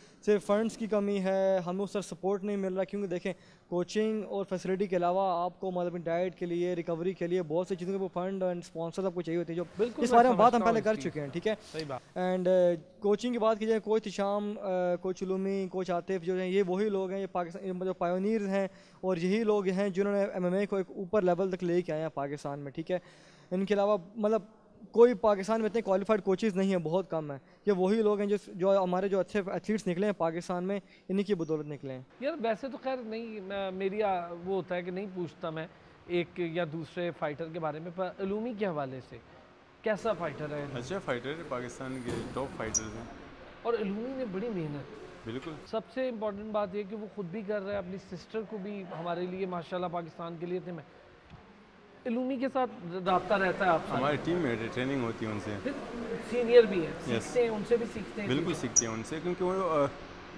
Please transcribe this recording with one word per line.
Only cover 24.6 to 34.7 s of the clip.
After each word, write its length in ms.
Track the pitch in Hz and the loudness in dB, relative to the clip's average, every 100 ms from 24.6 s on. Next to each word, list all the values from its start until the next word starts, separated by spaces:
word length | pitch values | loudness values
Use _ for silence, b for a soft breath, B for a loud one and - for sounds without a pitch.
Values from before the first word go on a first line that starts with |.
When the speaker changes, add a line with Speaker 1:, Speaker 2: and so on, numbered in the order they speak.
| - - - | -20 -20 0
Speaker 1:
कोई 200 | 208 240 | 8 8
पाकिस्तान 480 | 202 220 202 196 226 | 8 4 4 2 2
में 60 | 214 | 2
इतने 140 | 226 | 0
qualified 400 | 190 196 196 214 | 2 2 4 4
coaches 340 | 196 185 226 185 | 4 2 2 2
नहीं 140 | 190 | 2
हैं, 140 | 185 | 2
बहुत 260 | 156 180 180 | 2 0 0
कम 220 | 160 151 | -2 -4
हैं। 100 | 135 b b - | -8 b b 0
ये 40 | |
वही 300 | 190 185 226 | 4 4 4
लोग 180 | 208 208 | 4 4
हैं 80 | 202 | 2
जो, 100 | 202 - | 0 -2
जो 300 | 208 190 196 | 0 4 4
हमारे 300 | 180 180 196 | 4 2 2
जो 100 | 190 | 2
अच्छे 200 | 180 208 | 0 -2
athletes 480 | 185 180 - 214 190 | -2 -4 -2 0 0
निकले 180 | 170 208 | 0 0
हैं 100 | 196 | 2
पाकिस्तान 480 | 165 165 170 180 | 0 -2 -4 -2
में, 180 | 185 202 B B - | -2 -4 B B -2
इन्हीं 160 | 190 202 | 0 2
की 100 | 190 | 0
बदौलत 300 | 156 156 147 | 0 -2 -4
निकले 280 | 143 139 | -8 -8
हैं। 140 | 131 131 - | -10 -12 -8
Speaker 2:
यार, 120 | 262 320 | -6 -2
वैसे 340 | 226 220 269 | -2 -2 -4
तो 80 | 269 | -6
खैर 220 | 262 262 | -4 -4
नहीं, 420 | 220 220 233 214 | -6 -8 -8 -10
मैं, 300 | 190 196 196 | -8 -6 -4
मेरी, 300 | 185 196 208 | -2 -2 2
आ, 260 | 208 185 170 | 2 0 -2
वो 280 | 175 175 190 | -8 -2 -2
होता 200 | 180 | -2